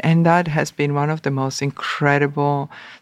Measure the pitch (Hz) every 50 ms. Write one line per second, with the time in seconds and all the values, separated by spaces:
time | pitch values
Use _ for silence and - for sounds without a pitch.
0 | - 160 165 170 165 165 170 175 175 165 147 156 135 - - - 147 143 143 143
1 | 147 151 156 156 - 143 139 135 135 135 - - 143 143 - - - - - -
2 | 147 143 143 143 143 143 143 147 143 143 143 143 139 147 - - - - - -